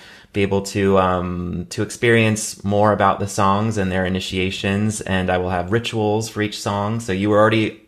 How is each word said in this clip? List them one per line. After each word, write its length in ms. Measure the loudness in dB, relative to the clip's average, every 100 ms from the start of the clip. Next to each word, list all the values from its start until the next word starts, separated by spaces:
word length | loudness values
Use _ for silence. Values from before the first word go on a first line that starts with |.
| -20 -20 -8
be 80 | -2
able 220 | 0 0
to, 340 | -2 0 2 4
um, 720 | 4 0 -2 -4 -6 -6 -6
to 140 | -6
experience 800 | -6 -2 2 4 4 0 -4 -6
more 280 | -2 2 4
about 280 | 4 2 2
the 80 | -2
songs 500 | 0 2 2 0 -2
and 140 | -2
their 140 | 0 0
initiations. 960 | -2 -2 -2 -2 -2 -2 0 -2 -4
And 280 | -2 -2 0
I 80 | 0
will 140 | 0
have 200 | -2 0
rituals 560 | -2 -2 -2 0 0 -2
for 140 | -4
each 180 | -4 -4
song. 400 | -4 -2 -2 -4
So 140 | -4
you 160 | -2 2
were 100 | 4
already 420 | 4 4 0 -4